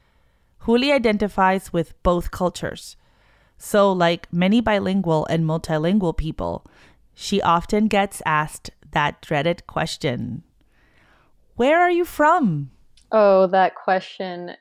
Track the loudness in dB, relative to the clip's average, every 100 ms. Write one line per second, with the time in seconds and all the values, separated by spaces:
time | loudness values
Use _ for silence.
0 | _ _ _ _ _ _ -2 0 2 2
1 | 2 0 -2 0 2 2 -2 -6 -6 -4
2 | -2 0 -2 -4 -4 -4 -8 -10 -16 -20
3 | _ _ _ _ _ _ -2 2 2 2
4 | 0 0 -4 -2 2 2 2 0 0 -2
5 | 0 0 0 -2 -2 -2 -2 -2 0 2
6 | 0 -2 -4 -6 -6 -6 -12 _ -20 _
7 | _ _ -4 -2 2 0 0 0 0 0
8 | -2 -4 -2 -2 -2 -8 -18 -20 -6 -2
9 | -2 -4 -4 -2 -2 -4 -6 -6 -6 -6
10 | -6 -4 -8 -10 -14 _ _ _ _ _
11 | _ _ _ _ _ -2 2 4 4 2
12 | -2 2 2 4 2 -2 -6 -14 _ _
13 | _ 4 6 6 4 4 2 0 -2 -2
14 | -2 -10 -10 -10 -12 -16